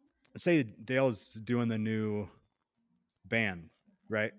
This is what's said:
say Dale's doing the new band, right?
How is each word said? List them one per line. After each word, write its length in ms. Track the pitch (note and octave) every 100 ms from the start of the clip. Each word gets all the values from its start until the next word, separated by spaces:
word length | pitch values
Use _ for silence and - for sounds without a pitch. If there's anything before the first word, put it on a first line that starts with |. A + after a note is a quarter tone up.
| _ _ _ A2
say 260 | F3+ E3
Dale's 720 | A#2 F#2+ A2+ C3 C3+ G#2+ -
doing 340 | A2 G#2+ A#2+ A#2
the 100 | A2
new 520 | A2 A2 G#2+ G#2 G2 - _ _ _ _ _ _ _ _
band, 460 | F2+ A2+ G#2+ F2 D#2+ _ _ _ -
right? 240 | G#2+ G#2+